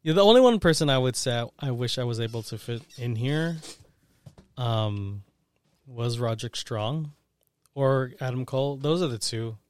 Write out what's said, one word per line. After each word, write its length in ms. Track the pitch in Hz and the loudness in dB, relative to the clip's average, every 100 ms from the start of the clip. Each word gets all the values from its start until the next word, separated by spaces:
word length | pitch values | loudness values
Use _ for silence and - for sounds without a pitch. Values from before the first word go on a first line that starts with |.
Yeah, 120 | 160 | 2
the 100 | 170 | 6
only 160 | 202 247 | 8 10
one 180 | 254 220 | 8 6
person 300 | 175 156 147 | 4 4 4
I 80 | 131 | 4
would 180 | 127 127 | 2 0
say 240 | 131 120 117 _ | -2 -2 -4 _
I, 80 | 143 | -6
I 40 | |
wish 260 | 120 120 - | -2 -4 -2
I 60 | |
was 140 | 120 113 | -2 -2
able 200 | 113 117 | -4 -6
to 140 | 107 110 | -10 -12
fit 240 | - 117 - - | -8 -10 -10 -8
in 180 | 120 113 | -6 -2
here, 400 | 127 151 165 165 - - - _ _ _ - - _ - | -2 0 -2 -6 -12 -20 -20 _ _ _ -20 -20 _ -6
um, 680 | 120 110 107 101 98 101 - _ _ _ _ _ | -2 0 -2 -4 -8 -10 -16 _ _ _ _ _
was 320 | 135 120 120 120 | -18 -6 -6 -2
Roderick 360 | 120 113 120 | -4 -4 -6
Strong 560 | - - 110 107 156 147 - _ _ _ _ _ | -10 -8 -4 -4 -4 -8 -12 _ _ _ _ _
or 380 | 139 135 135 127 - | 0 2 2 0 -6
Adam 240 | 131 123 | -6 -4
Cole. 320 | 127 135 139 139 | -4 -2 -2 -2
Those 240 | 147 170 | -2 0
are 40 | 165 | 0
the 100 | 113 | -2
two. 380 | - 113 113 107 | -6 -6 -8 -10